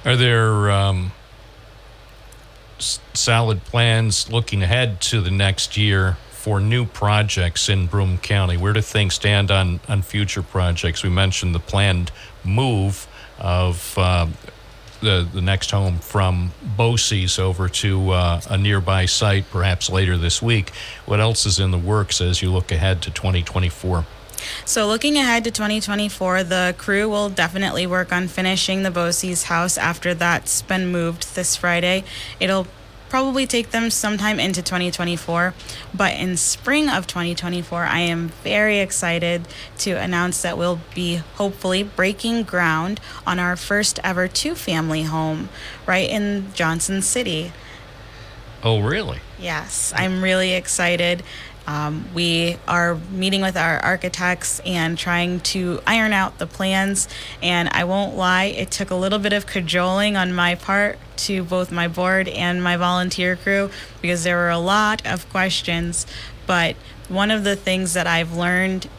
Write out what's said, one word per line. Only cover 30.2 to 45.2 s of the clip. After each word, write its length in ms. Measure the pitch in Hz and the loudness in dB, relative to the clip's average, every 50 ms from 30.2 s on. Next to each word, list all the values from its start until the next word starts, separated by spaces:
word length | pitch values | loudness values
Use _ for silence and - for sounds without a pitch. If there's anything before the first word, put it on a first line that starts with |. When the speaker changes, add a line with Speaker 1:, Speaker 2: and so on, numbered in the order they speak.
| 170 170 170 - - - - - | 2 2 2 0 0 -2 -4 -4
Speaker 2:
been 300 | - - 190 185 185 180 | -2 -2 -2 -2 0 0
moved 420 | 180 175 170 170 170 165 - - - | 0 0 0 -2 -2 -4 -8 -8 -6
this 220 | - 180 175 - | -4 -2 -2 -2
Friday. 480 | - - 175 175 175 175 180 185 190 190 - - - - - - - | 0 0 0 0 2 2 2 2 0 -2 -6 -12 -12 -12 -12 -4 -2
It'll 280 | 185 185 190 190 185 - - - - - - - - - | 0 2 2 0 0 -4 -8 -20 -20 -20 -20 -20 -14 -4
probably 400 | - 262 262 269 262 269 269 - | 0 0 0 2 2 0 0 0
take 220 | - 233 226 - | 0 -2 -2 0
them 200 | - 226 226 233 | -2 0 0 0
sometime 500 | 220 - - 214 214 202 196 214 214 - | 0 0 0 -2 -2 0 0 0 0 0
into 220 | 123 190 185 180 | 0 0 0 -2
twenty 300 | 175 - 185 180 180 175 | -2 -2 -2 -2 -2 -2
twenty-four, 600 | 170 - 180 175 175 165 - - 170 170 175 185 180 - - - - - - - - | -2 -2 -2 -2 -2 -4 -4 -2 0 0 0 0 -2 -6 -14 -16 -14 -14 -16 -12 -4
but 200 | 190 202 185 - | 0 0 0 0
in 200 | - - 185 180 | 0 -2 -2 -2
spring 540 | 170 - - - - - 240 269 302 302 285 | 0 0 -2 -2 -2 -2 0 2 2 2 2
of 180 | - 180 180 - | 0 0 -2 -4
twenty 260 | - 180 175 170 175 | -4 -4 -2 -2 -4
twenty-four, 520 | 165 - 180 175 180 170 - - 170 170 | -4 -4 -4 -4 -4 -4 -4 -4 -2 0
I 140 | 151 - 165 | 0 2 2
am 300 | 175 170 170 165 170 165 160 - - | 2 0 0 0 -2 -4 -8 -8 -6
very 360 | - 208 202 214 214 208 202 | -2 0 2 2 4 2 2
excited 680 | 196 190 - - - 175 170 170 175 170 175 175 170 - - - - - - - | 0 0 -2 -2 -2 0 0 0 0 0 -2 -2 -4 -8 -14 -16 -16 -18 -8 -6
to 120 | - 202 | -4 -2
announce 500 | 180 - - 180 180 175 175 180 175 - | -2 -2 -2 -2 0 0 0 0 -2 -2
that 160 | - 180 170 - | -2 -4 -2 0
we'll 240 | 175 175 180 170 170 - - | 0 0 0 -2 -4 -10 -8
be 240 | 180 180 175 170 170 160 - - | -6 -2 -2 -2 -2 -4 -8 -6
hopefully 460 | - 208 202 196 - - 185 185 190 | -4 -4 -4 -4 -2 -2 0 0 0
breaking 640 | 202 202 - - - 196 208 202 - 226 233 233 220 | 0 -2 -2 0 0 0 0 -2 -2 -2 0 0 -2
ground 560 | - - 180 175 165 160 160 165 185 208 214 - - - - - | -2 0 0 2 2 2 2 0 -2 -4 -6 -8 -14 -16 -8 -4
on 140 | - 180 180 | -2 -2 0
our 160 | 180 175 180 | 0 0 -2
first 440 | 175 - - 202 208 214 - - - - | -2 -2 0 0 2 2 0 -2 -2 -2
ever 240 | 190 185 175 185 190 | -2 0 0 0 0
two-family 760 | - - - 294 339 - - - 175 160 156 160 156 156 160 | 0 -2 -2 -2 -4 -4 -4 -2 -2 0 0 0 0 -2 -2
home 460 | 156 156 160 | -2 -2 0